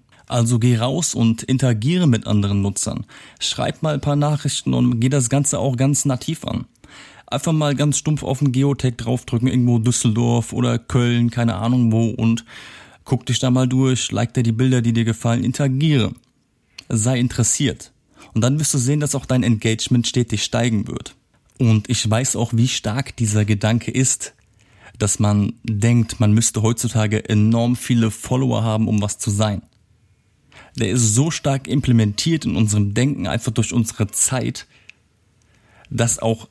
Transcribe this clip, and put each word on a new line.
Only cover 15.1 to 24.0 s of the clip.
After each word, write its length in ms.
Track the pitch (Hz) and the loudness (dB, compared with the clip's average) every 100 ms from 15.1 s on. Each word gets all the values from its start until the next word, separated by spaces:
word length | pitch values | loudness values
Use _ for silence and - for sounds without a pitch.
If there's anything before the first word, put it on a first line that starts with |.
| 110 117 117 | 0 -2 0
interagiere. 680 | - - 139 131 156 143 107 - _ _ _ _ _ - - | 0 0 -2 0 2 2 0 -4 _ _ _ _ _ -20 -6
Sei 300 | 113 113 127 | -2 0 0
interessiert. 720 | 123 - 113 - 135 - - _ _ _ - | 0 0 0 0 -2 -2 -12 _ _ _ -8
Und 80 | 113 | -2
dann 180 | 120 151 | 0 0
wirst 140 | 147 | 0
du 40 | 143 | 0
sehen, 220 | 123 151 | 0 0
dass 160 | 147 135 | 0 -4
auch 100 | - | -2
dein 180 | 127 | 0
Engagement 640 | 120 110 113 117 - 123 - | 2 0 0 -2 0 0 2
stetig 360 | 127 120 104 | -2 -2 -2
steigen 440 | - 120 120 107 - | -2 -2 0 -2 -4
wird. 280 | - - - _ _ _ - | -8 -12 -20 _ _ _ 0
Und 300 | 120 110 - | 2 4 2
ich 200 | 113 107 | -2 0
weiß 260 | 110 127 - | 0 0 -2
auch, 180 | 117 | -2
wie 140 | 113 123 | 0 0
stark 480 | - 117 127 139 - | 0 -4 -4 -6 -4
dieser 300 | 110 107 104 | -2 0 0
Gedanke 460 | 101 107 117 - | 0 0 0 -2
ist, 420 | 127 | -2